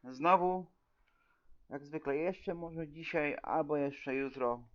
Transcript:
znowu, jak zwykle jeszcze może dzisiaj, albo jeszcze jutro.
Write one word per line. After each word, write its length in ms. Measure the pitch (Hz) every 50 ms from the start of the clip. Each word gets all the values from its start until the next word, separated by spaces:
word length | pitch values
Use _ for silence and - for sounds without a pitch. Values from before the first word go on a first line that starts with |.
| -
znowu, 600 | 127 127 127 147 170 185 180 175 185 185 185 180 - _ _ _ _ _ _ _ _ _ _ _ _ _ _ _ - - - - _
jak 140 | 123 143 143
zwykle 320 | 143 147 160 - 143 139
jeszcze 380 | 151 160 180 190 - - 196 175
może 340 | 170 170 165 165 165 165 147
dzisiaj, 480 | 147 160 165 - - 170 147 147 - -
albo 340 | - - 104 160 156 143 151
jeszcze 380 | 147 143 139 139 - - 143 131
jutro. 480 | 135 135 135 127 135 127 120 120 120 120 - -